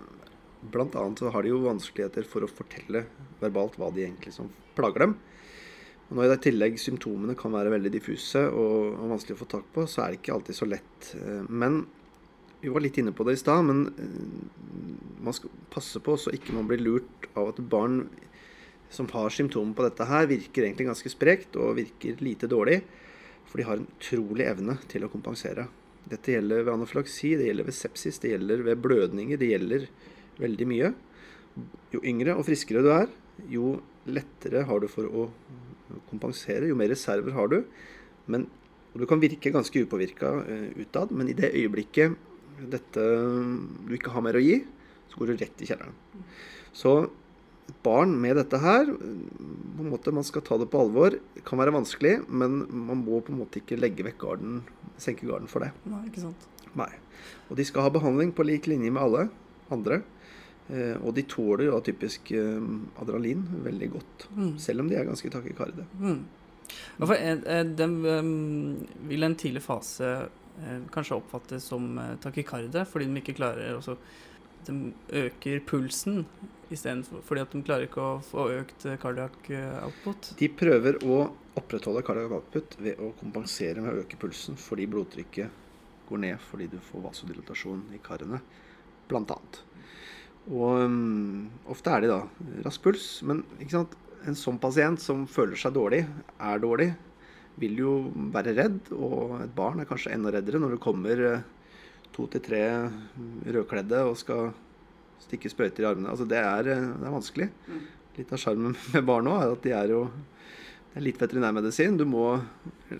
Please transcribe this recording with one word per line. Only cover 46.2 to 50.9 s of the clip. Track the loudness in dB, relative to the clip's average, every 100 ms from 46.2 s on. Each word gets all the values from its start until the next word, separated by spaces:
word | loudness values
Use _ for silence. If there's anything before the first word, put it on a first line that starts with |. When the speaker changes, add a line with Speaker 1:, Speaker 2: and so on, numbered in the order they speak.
| -18 -18 -20 -20 -20
Speaker 1:
Så | 2 6 6 6 -4 -20 -20 -20 -20 -20
et | -2
barn | 4 6 6 4
med | 4 4
dette | 4 2
her, | 6 6 4
på | 0 -6 -8 -10 -12 -12 -12 -10 -8
en | -4
måte | -2 0
man | 0
skal | 0 -4
ta | 0 0
det | 2
på | 4
alvor, | 6